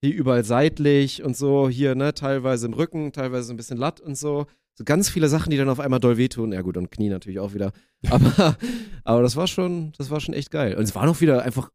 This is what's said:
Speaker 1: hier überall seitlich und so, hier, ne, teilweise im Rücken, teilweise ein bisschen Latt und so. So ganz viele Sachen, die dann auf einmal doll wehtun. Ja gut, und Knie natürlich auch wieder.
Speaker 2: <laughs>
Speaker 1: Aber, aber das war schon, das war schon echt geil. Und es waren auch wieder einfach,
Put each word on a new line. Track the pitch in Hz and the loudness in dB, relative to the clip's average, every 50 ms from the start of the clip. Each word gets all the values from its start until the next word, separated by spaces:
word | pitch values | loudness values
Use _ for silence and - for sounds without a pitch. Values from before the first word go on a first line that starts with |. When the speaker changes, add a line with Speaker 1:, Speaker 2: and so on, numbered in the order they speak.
| - | -2
Speaker 1:
hier | 139 165 | 0 0
überall | 196 131 131 127 120 110 | 0 2 2 2 2 2
seitlich | 104 120 123 147 160 160 - 147 147 143 139 139 135 - - - | 2 2 4 4 2 2 2 2 4 4 4 4 2 -2 -6 -6
und | 143 123 | -6 -4
so, | - 139 139 139 139 139 131 | -2 0 2 2 2 2 2
hier, | 123 123 143 135 131 | 0 0 0 0 0
ne, | 131 139 147 147 | 0 -2 -2 -2
teilweise | - 147 139 139 135 123 131 131 117 113 | -4 -4 -2 -2 -2 0 -2 -2 -2 -2
im | 117 110 | -4 -2
Rücken, | 123 165 165 - 160 151 143 - | -2 -4 -4 -4 -6 -8 -8 -6
teilweise | 147 131 127 127 127 120 117 123 | -6 -6 -4 -4 -6 -6 -8 -10
ein | |
bisschen | 113 117 - 131 117 | -12 -12 -10 -6 -4
Latt | 131 156 - _ | -4 -4 -6 _
und | - 160 139 131 | -12 -12 -10 -6
so. | 147 147 147 147 147 - _ _ _ _ _ | -4 -4 -2 -4 -4 -6 _ _ _ _ _
So | - 107 | -8 -2
ganz | - 147 175 202 - | 0 2 2 2 0
viele | - 175 156 143 | 0 2 2 4
Sachen, | 147 160 170 170 | 4 2 0 0
die | 151 139 | 0 0
dann | 139 135 | 2 0
auf | 127 127 | 0 0
einmal | 143 139 127 127 | 0 0 0 4
doll | 110 123 120 | 4 4 4
wehtun. | 110 123 127 - 120 113 110 101 | 4 2 0 0 -4 -4 -4 -4
Ja | 95 90 | -4 -4
gut, | 92 85 90 | -4 -4 -4
und | 90 - | -6 -6
Knie | - - 107 104 | -4 -4 -2 -2
natürlich | 98 92 - 101 92 98 | -2 -4 -6 -8 -8 -8
auch | 98 101 101 | -8 -6 -4
wieder. | 101 98 98 - _ _ _ | -4 -4 -4 -6 _ _ _
Speaker 2:
<laughs> | _ _ - - | _ _ -2 2
Speaker 1:
Aber, | 123 123 131 127 - - 190 156 156 - 220 247 247 233 226 - - - - | 4 6 6 6 6 6 4 4 4 0 -4 -8 -6 -8 -10 -12 -14 -8 -2
aber | - 113 120 123 | 2 2 4 4
das | 123 113 | 2 2
war | 147 180 | 0 -4
schon, | 190 - - 185 180 175 170 160 156 147 - | -4 -2 -4 -4 -4 -4 -6 -8 -8 -10 -10
das | 143 131 | -8 -6
war | 147 151 | -6 -6
schon | - - 156 | -6 -6 -6
echt | 139 143 - | -8 -8 -6
geil. | - 151 139 104 90 | -4 -2 -2 -2 0
Und | - 110 | -2 -2
es | 104 - | -2 -2
waren | 92 123 156 | 0 2 2
auch | 170 - | 2 4
wieder | 170 151 135 123 - | 4 4 4 4 2
einfach, | 127 - 131 120 - _ | -2 -4 -6 -6 -8 _